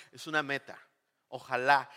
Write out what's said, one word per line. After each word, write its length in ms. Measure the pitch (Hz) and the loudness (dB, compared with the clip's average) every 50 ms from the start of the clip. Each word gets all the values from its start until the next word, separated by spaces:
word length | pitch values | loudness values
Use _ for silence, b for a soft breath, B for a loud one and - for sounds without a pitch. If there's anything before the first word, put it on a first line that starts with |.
| B B | B B
Es 140 | B 127 - | B -18 -10
una 160 | 165 156 156 | -4 -2 -2
meta. 360 | 147 139 139 135 - - - - - _ _ _ _ _ _ _ _ - | -2 -2 -4 -6 -8 -10 -20 -20 -20 _ _ _ _ _ _ _ _ -14
Ojalá 600 | - 127 - - 131 123 127 135 143 139 127 B B | -14 -14 -8 -6 -4 0 4 4 4 4 4 B B